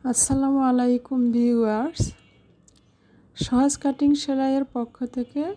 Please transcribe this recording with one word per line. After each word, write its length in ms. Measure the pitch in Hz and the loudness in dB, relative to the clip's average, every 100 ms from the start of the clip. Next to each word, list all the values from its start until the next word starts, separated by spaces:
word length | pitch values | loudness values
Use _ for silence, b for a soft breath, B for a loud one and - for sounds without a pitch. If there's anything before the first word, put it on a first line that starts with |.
আসসালামু 560 | 254 240 - 269 269 277 | -2 -2 0 0 0 2
আলাইকুম 580 | 262 247 247 247 247 262 240 | 2 2 2 0 -2 0 0
ভিউয়ার্স, 720 | 233 240 233 220 214 285 339 - - _ _ _ _ _ _ _ b b b b - | 2 2 2 2 0 -4 -4 -6 -6 _ _ _ _ _ _ _ b b b b -10
সহজ 360 | - 247 277 277 | -2 2 2 0
কাটিং 340 | 277 269 285 | -4 0 2
সেলাইয়ের 500 | 285 285 269 269 269 269 | 2 0 -2 0 0 -2
পক্ষ 240 | 247 233 - 247 | -6 -8 -8 -8
থেকে 300 | 254 240 285 320 | -6 -6 -6 -6